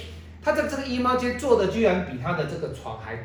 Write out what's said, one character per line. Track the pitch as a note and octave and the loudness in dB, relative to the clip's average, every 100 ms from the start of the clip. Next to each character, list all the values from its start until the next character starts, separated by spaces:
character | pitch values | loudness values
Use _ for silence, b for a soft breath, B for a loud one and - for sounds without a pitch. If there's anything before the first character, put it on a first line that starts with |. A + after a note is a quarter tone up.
| - B B B | -10 B B B
它 | - | 0
的 | D4+ - | 2 0
这 | C4+ | -2
个 | C4+ | -4
衣 | B3 | 0
帽 | B3 | 2
间 | B3 B3 A#3+ | 2 2 0
做 | C#4+ A3 | 4 4
的 | F#3+ | 4
居 | A3 | 4
然 | G#3+ F#3 - | 4 4 0
比 | B2+ | -4
它 | D#3+ | -2
的 | E3 C#3+ | -2 -2
这 | C3 | -4
个 | C#3+ | -6
床 | B2 B2 A2 | -8 -10 -10
还 | - A2+ | -10 -10